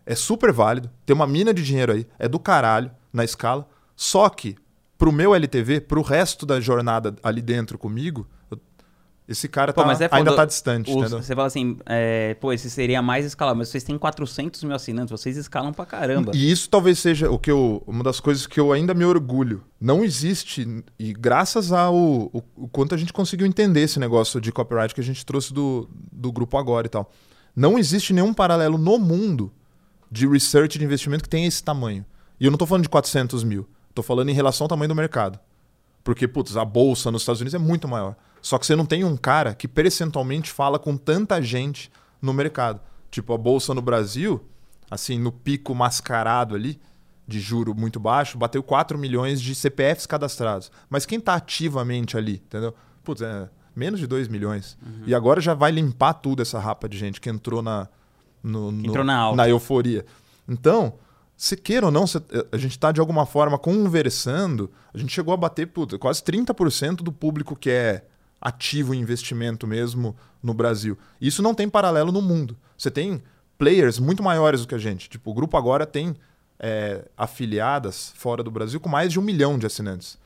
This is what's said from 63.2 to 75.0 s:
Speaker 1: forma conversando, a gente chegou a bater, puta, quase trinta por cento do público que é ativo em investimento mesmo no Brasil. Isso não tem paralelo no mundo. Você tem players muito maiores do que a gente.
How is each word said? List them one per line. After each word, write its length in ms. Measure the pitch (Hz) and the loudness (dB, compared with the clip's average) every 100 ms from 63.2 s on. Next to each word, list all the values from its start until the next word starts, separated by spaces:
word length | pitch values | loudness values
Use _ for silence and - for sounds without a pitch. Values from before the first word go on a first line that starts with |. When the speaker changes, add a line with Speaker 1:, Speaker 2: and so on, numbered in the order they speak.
| 139 | 0
Speaker 1:
forma 320 | 147 147 143 | 2 2 2
conversando, 1120 | 165 202 202 165 139 - 123 147 190 123 98 - _ | 0 2 2 2 0 -2 -2 -2 -2 -2 -6 -10 _
a 40 | - | -10
gente 140 | 131 | -6
chegou 200 | - 165 | -4 -2
a 40 | 185 | 0
bater, 300 | 170 160 170 | 0 -2 -6
puta, 300 | 170 131 101 | -4 -6 -2
quase 260 | 127 135 | -2 -2
trinta 300 | - 185 247 | -2 -2 -2
por 180 | 240 170 | 2 0
cento 320 | - 143 175 | 2 -4 -4
do 80 | 170 | -6
público 420 | 147 156 151 147 | -4 -4 -4 -6
que 160 | 139 135 | -4 0
é 360 | 123 117 98 - _ _ _ | 2 2 -2 -6 _ _ _
ativo 520 | 120 123 - 147 135 | -10 -6 -4 -2 -2
em 80 | 131 | -2
investimento 640 | 113 120 - 120 117 113 113 | -2 -4 -6 -6 -4 -4 -4
mesmo 480 | 110 120 123 117 104 _ _ | -4 -4 -4 -6 -8 _ _
no 120 | 120 | -6
Brasil. 440 | 113 117 107 107 95 _ _ | 0 0 0 -4 -6 _ _
Isso 220 | 139 - | -2 0
não 120 | 208 | 0
tem 140 | 226 208 | 0 0
paralelo 420 | 208 190 156 165 | 2 2 2 2
no 120 | 185 | 0
mundo. 360 | 190 170 127 117 _ _ | 0 0 -2 -8 _ _
Você 120 | 135 | -6
tem 320 | 143 185 175 - _ _ _ | -4 -4 -6 -10 _ _ _
players 420 | 143 190 131 110 | 4 6 4 2
muito 240 | 135 190 | 0 0
maiores 380 | 190 165 156 135 | 0 4 4 2
do 60 | 120 | -2
que 80 | 120 | -6
a 20 | |
gente. 320 | 107 92 | -6 -8